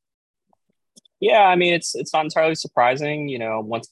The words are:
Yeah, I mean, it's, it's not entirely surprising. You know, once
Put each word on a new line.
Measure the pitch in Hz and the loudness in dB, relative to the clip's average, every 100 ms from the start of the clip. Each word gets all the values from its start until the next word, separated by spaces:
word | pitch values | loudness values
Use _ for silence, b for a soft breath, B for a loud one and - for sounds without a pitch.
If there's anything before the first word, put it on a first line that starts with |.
| _ _ _ _ _ _ _ _ _ _ _ - | _ _ _ _ _ _ _ _ _ _ _ -4
Yeah, | 202 233 | 2 6
I | 196 180 | 6 4
mean, | 175 | 2
it's, | 170 - - | 0 -4 -8
it's | 151 | -4
not | 160 156 | -2 -2
entirely | 165 160 160 | 0 0 -2
surprising. | 135 - 123 135 147 151 147 | -4 2 2 2 -4 -6 -6
You | 127 | -6
know, | 113 110 | -6 -6
once | 107 117 - | -4 -8 -8